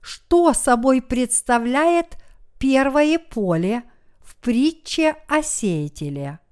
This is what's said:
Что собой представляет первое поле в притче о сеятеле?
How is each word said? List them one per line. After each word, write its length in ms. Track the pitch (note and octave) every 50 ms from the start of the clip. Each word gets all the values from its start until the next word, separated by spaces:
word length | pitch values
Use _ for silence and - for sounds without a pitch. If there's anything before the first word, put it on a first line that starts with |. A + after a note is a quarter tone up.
Что 520 | - - - - _ _ E4+ F4 F4 E4 C4
собой 480 | - - C4+ B3 A#3 A#3 C4+ C4 C4
представляет 1160 | B3+ - B3 A#3+ B3+ A#3+ - - - - A#3+ A#3 A3+ A#3+ B3 C#4 D#4 E4+ E4+ E4+ E4 E4 - - - - - - - - _ -
первое 580 | - C4+ C4 C4 C4+ C#4 C4 D4 D4+ D4+ D#4+
поле 640 | E4 E4 - - A#3 G3+ F3+ E3+ E3 F3 F#3+ A3 A#3+ A#3+ - _ _ _ - _ _
в 160 | - - -
притче 800 | _ - A#3+ A#3 A#3+ C4+ D#4+ D#4+ - _ - - - D#4+ D#4 D#4 D#4 -
о 140 | - D4 D#4
сеятеле? 1000 | D4+ D4+ - - A3+ G3+ F3 D#3 D3 D3 - - D3+ C#3+ C#3 C#3 C#3 C#3 D3 D#3+ _ _